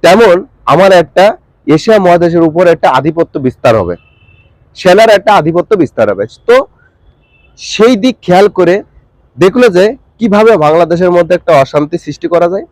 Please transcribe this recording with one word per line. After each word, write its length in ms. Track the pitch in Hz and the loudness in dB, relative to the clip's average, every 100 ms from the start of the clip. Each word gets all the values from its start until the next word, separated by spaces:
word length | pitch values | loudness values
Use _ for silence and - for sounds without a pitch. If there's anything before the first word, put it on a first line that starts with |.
তেমন 440 | 170 196 226 175 - _ - | 2 4 4 2 -2 _ -4
আমার 260 | 147 196 | 0 2
একটা 460 | 185 156 - 196 233 _ _ - | 2 0 0 0 0 _ _ -2
এশিয়া 300 | 156 - 214 | -2 2 0
মহাদেশের 420 | 180 175 170 170 | 2 0 0 0
উপর 260 | 165 156 180 | -2 0 0
একটা 220 | 170 185 | 0 0
আধিপত্য 500 | 131 143 160 165 160 | -2 -4 -4 -6 -4
বিস্তার 340 | 131 - 131 113 | -6 -2 -2 0
হবে, 200 | 87 85 _ _ _ _ _ _ _ - | -2 -8 _ _ _ _ _ _ _ -6
সেনার 320 | 185 185 226 | 0 4 4
একটা 240 | 202 202 | 2 2
আধিপত্য 420 | 202 156 165 - 208 | 0 0 -4 -6 -4
বিস্তার 340 | 143 - 107 | -6 -2 -4
হবে। 160 | 95 110 - - | -4 -8 -10 -2
তো 220 | 262 - _ _ _ _ _ _ _ _ _ | -2 -2 _ _ _ _ _ _ _ _ _
সেই 360 | - - 220 247 | -16 -2 0 0
দিক 200 | 247 - | -2 -6
খেয়াল 260 | - 180 202 | -2 0 0
করে 340 | 185 175 190 - _ _ _ _ 120 | 0 -2 -2 -6 _ _ _ _ -2
দেখলো 320 | 180 247 247 | -2 2 0
যে 260 | 175 202 269 _ _ | 2 0 -2 _ _
কিভাবে 380 | 226 202 220 208 | -2 2 2 2
বাংলাদেশের 540 | 151 160 165 170 180 | 2 0 0 -2 0
মধ্যে 240 | 175 165 175 | 0 0 -2
একটা 260 | - 151 | 0 0
অশান্তি 360 | 135 151 147 170 | 0 -2 -4 -8
সৃষ্টি 300 | - 139 165 | -12 -12 -4
করা 200 | 170 175 | -2 -2
যায়। 160 | 190 339 | -4 -10